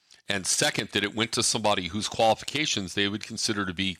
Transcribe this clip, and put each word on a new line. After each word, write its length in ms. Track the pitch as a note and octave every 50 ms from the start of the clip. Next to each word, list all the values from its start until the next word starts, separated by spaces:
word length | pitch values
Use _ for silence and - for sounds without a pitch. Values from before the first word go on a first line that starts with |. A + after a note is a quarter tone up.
| _ _ - - _
and 200 | - G2+ G2 F2+
second, 420 | - - - D3+ D3+ - - A2 -
that 120 | - G#2 G2
it 120 | G#2 -
went 160 | G#2+ A2+ - -
to 100 | A#2+ -
somebody 440 | - - A#2+ G#2 G#2+ G2+ G2 F2+
whose 220 | E2+ F#2+ G#2+ F#2+ -
qualifications 840 | - - A2+ A2 G#2+ - - - - C#3+ D#3 - - A2+ F#2+ E2+ -
they 120 | G2+ G2+
would 160 | G2+ G2+ G#2 -
consider 420 | - A2+ - - - G#2 G#2 G2
to 80 | F#2 E2+
be 240 | F2+ F#2+ F#2+ F2 -